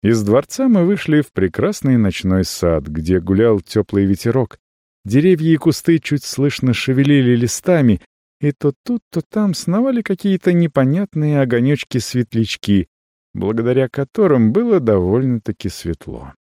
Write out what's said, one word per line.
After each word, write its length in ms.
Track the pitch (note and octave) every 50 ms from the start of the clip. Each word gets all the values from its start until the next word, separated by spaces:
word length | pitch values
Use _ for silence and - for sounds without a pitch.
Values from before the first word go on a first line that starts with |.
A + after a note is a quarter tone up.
| -
Из 200 | G#2 A#2 A2+ G#2
дворца 440 | G2+ G#2+ C3 C#3 _ - - C4+
мы 180 | C4 A#3 G3 E3+
вышли 360 | F3 G3+ - - - D#3 D3+
в 100 | C#3+ -
прекрасный 640 | _ - F#2+ F#2 - - A#2 F#3+ G#3 - - C3+ B2+
ночной 480 | A#2+ A2 G2 F2 - - F#2 F#2 F#2+ F#2
сад, 420 | - - - - E2+ E2 D#2 C#2
где 320 | D2 D2+ D#2+ D#2 E2 F#2 F2+
гулял 420 | E2 F2+ F#2+ G2 A2+ A#2 A2 G2
теплый 440 | - - - A2 G2 - - G2+ G2
ветерок. 520 | G2 G2 - - A#2 A#2 C3 A#2+ - - _ _ _ _ _ _ _ _ _ _
Деревья 480 | G2 G#2 C3+ D3+ F#3 F#3 D#3 D#3+ E3 D#3+
и 40 |
кусты 420 | C#3+ - E3+ D3 - - - E3+ D#3+
чуть 240 | _ - D3+ C#3 -
слышно 500 | - - - C#3 C#3+ - - - C3 A#2
шевелили 640 | - - - C3 B2+ C#3 C#3 C#3+ C#3 C3 A#2+ B2
листами, 640 | A#2 B2 A2+ - - _ - F3+ D#3+ C#3 A#2+ G2+ F2 _ _ _ _ _ _ _ _
и 120 | - D3
то 220 | C#3 _ - C#3+ C#3 _ _
тут, 180 | - A#3+ A3+ _ _
то 100 | - F3+
там 320 | - _ - G#3+ G#3 G3+ E3
сновали 480 | - - - F3 G#3+ B3 C4+ B3+ A#3+
какие-то 520 | G#3+ - G3 - - G3+ F#3+ F3+ - F#3 F3+
непонятные 840 | F3 E3+ D#3+ - C#3+ C3 C3 C#3+ F3+ G3+ - - D#3 D3+ D3+ D3 C#3+
огонечки-светлячки, 1500 | C3+ B2 B2 A#2 A#2+ C3+ D3 C3+ - _ - B2+ - - - B2 A#2+ _ - A2+ A2+ G#2 - - - - G#2 F#2+ E2+ _ _ _ _ _ _ _ _ _ _
благодаря 540 | - F#2 G2 A2 A#2 A#2 A#2+ B2+ C3+ C3 A#2+
которым 600 | - - C#3 - _ - G#3+ F3 D3 B2+ A2+ G#2+
было 280 | B2 G3+ A#3+ A#3+ A3 F3+
довольно-таки 920 | B2+ A2+ G#2 F#2+ F2+ F2+ G2+ B2 C3+ C3 B2 A2+ _ - G2+ _ - G2
светло. 640 | - - - E2+ E2 _ - - B1+ A1+ B1+ C#2 - _